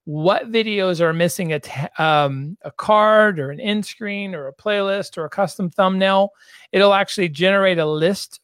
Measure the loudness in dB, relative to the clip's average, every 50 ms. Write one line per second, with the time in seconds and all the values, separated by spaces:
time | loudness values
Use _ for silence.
0 | _ -8 -6 -2 0 2 2 0 0 -2 -2 -2 0 0 -2 -2 -2 -2 0 0
1 | 0 0 0 0 0 -2 -2 -4 -4 -4 -4 -6 -6 -8 -10 -8 -10 -8 -4 -2
2 | 0 2 2 2 2 0 -2 -6 -8 -10 -12 -14 -16 -14 -12 -6 0 2 4 4
3 | 4 6 6 6 4 4 2 -2 -4 -6 -8 -6 -4 -4 -2 -2 -4 -6 -10 -10
4 | -10 -8 -8 -8 -8 -8 -10 -10 -10 -12 -14 _ -4 -2 -2 0 0 0 -2 -2
5 | -4 -6 -8 -8 -8 -6 -2 -2 -2 -2 -2 -4 -6 -4 0 0 2 2 2 2
6 | 2 2 4 2 2 0 -2 _ _ -20 -20 -20 -10 _ 2 4 4 6 6 4
7 | 2 -2 -2 -2 -2 -2 -2 0 2 2 4 4 4 2 2 2 0 0 0 0
8 | 0 0 0 -2 -6 -12 -16 -12